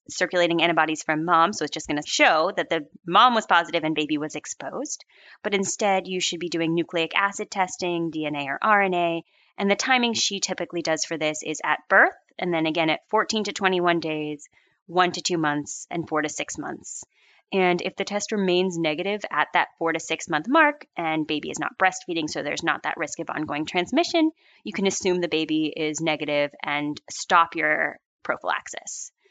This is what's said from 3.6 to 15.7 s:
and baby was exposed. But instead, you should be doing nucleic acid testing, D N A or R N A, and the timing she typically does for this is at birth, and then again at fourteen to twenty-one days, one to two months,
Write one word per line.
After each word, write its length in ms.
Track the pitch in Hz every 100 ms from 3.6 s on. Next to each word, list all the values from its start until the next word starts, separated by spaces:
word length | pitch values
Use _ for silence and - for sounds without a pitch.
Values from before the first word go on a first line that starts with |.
| 165 160
and 120 | 156 156
baby 220 | 147 151
was 180 | 151 151
exposed. 680 | - - 139 185 294 - - _ - -
But 100 | 214
instead, 540 | 202 190 - 208 190 180
you 140 | 185
should 180 | - 170
be 100 | 170
doing 240 | 165 165
nucleic 400 | 170 165 170 160 -
acid 360 | 202 202 208
testing, 600 | 208 185 - 180 170 165
D 140 | 156 151
N 100 | 147
A 120 | 139
or 120 | 139
R 200 | 220 208
N 100 | 196
A, 300 | 175 170 165 - _ _ -
and 140 | 202
the 60 | 202
timing 380 | - 254 240
she 260 | 226 - 196
typically 420 | - 180 175 175
does 240 | 165 156 -
for 100 | 165
this 280 | 156 156
is 180 | - 156
at 240 | 160 156 -
birth, 280 | 196 320 - _ -
and 120 | 185
then 120 | 165 160
again 240 | 160 160
at 180 | 151 _
fourteen 360 | 220 196 214 202
to 80 |
twenty-one 480 | - 190 185 175 170
days, 480 | 160 156 151 147 - _ _ _ -
one 240 | 175 180
to 80 | 175
two 160 | - 175
months, 500 | 156 147 143